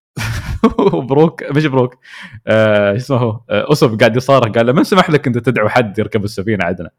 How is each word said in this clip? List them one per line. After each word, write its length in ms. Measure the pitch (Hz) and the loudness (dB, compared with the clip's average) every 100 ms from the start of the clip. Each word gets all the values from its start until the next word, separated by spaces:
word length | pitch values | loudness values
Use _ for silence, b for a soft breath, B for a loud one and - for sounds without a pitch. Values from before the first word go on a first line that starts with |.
| _ - | _ -10
<laughs> 640 | - - - - - - 196 | -8 -8 -8 -2 -2 0 0
وبروك، 500 | 160 123 135 160 - | 0 0 2 2 0
مش 220 | - 143 156 | -6 -2 0
بروك، 320 | 131 127 - B B 180 110 - | 0 -2 -4 B B -20 -10 0
آه، 440 | 110 107 104 101 | 2 2 2 2
شو 60 | 104 | -2
اسمه 200 | 127 123 | -2 -2
هو؟ 240 | 120 110 - | -2 -4 -4
آه، 120 | 101 | -2
أوسوب 380 | - 151 135 107 | 0 2 2 4
قاعد 160 | 117 120 | 2 2
يصارخ، 320 | - 135 113 | 2 2 2
قال 120 | 113 117 | 0 2
له: 80 | |
"من 100 | 139 | 2
سمح 260 | - 190 180 | 2 2 2
لك 180 | 147 135 | 0 0
أنت 100 | 117 | -2
تدعو 320 | 120 110 107 | -2 0 0
حد 300 | 127 113 92 | 0 0 -4
يركب 240 | 104 110 | -4 -4
السفينة 420 | 101 - 95 104 85 | -4 -6 -4 -2 -2
عندنا؟" 240 | 90 82 | -4 -10